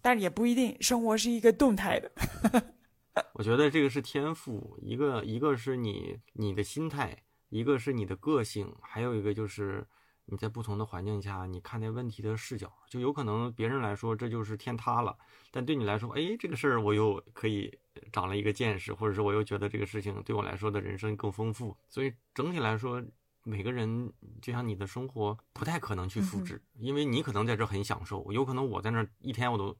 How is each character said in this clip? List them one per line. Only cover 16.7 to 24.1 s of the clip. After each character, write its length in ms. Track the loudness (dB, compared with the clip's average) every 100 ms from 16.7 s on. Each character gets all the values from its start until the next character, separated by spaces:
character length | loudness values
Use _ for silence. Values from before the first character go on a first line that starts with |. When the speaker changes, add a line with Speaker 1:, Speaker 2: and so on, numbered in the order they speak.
| 4
Speaker 2:
我 140 | 4
又 280 | 4 4 2 -6
可 120 | -4 -2
以 300 | -2 -4 -10 _ -20 -6
长 160 | -2 0
了 80 | 0
一 60 |
个 100 | 0
见 260 | 2 0 0
识， 160 | -4
或 120 | -2 0
者 60 |
说 120 | 2
我 80 | 2
又 100 | 2
觉 160 | 0 -2
得 100 | -2
这 100 | -2
个 60 |
事 160 | -4 -4
情 220 | -4 -6
对 120 | -2
我 80 | -2
来 140 | -2 -2
说 140 | -2
的 100 | -2
人 160 | -4 -4
生 180 | -4 -2
更 140 | -4
丰 220 | -2 -4
富。 240 | -2 -6 -10 _
所 140 | -2
以 120 | -2 -4 _
整 180 | -4 -2
体 80 | 0
来 180 | 0 0
说， 240 | -2 -6 -8 _ _ _
每 200 | -8 -4
个 80 | -2
人 380 | 0 0 -2 -4